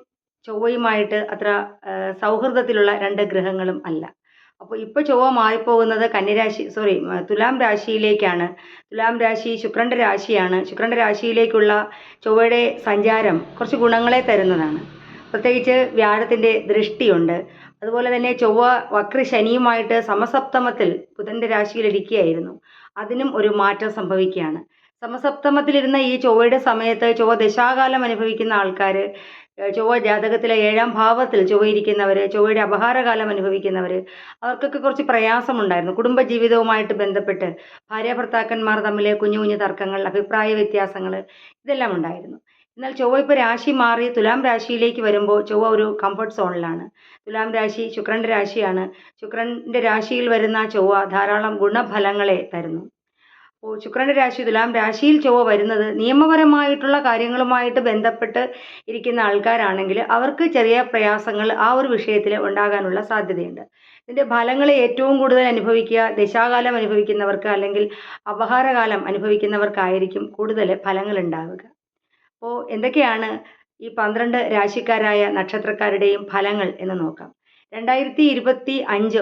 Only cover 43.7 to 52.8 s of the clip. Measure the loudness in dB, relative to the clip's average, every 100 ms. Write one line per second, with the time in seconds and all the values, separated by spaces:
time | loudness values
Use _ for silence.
43.7 | 2 2 2 0 0 2 2 2 0 -2
44.7 | -2 0 0 0 2 2 0 0 0 2
45.7 | 2 0 0 -4 -2 -6 -2 -4 -2 -6
46.7 | -8 -10 _ _ _ -10 -6 -4 -2 -2
47.7 | -4 -8 -6 -4 -2 0 -2 -2 -2 -2
48.7 | -2 -4 -10 -20 _ -12 -8 -6 -8 -6
49.7 | -2 0 0 -2 -2 0 2 2 0 -2
50.7 | 2 2 2 2 0 0 0 -2 0 0
51.7 | 0 -2 -2 -2 0 0 0 -2 -8 -8
52.7 | -10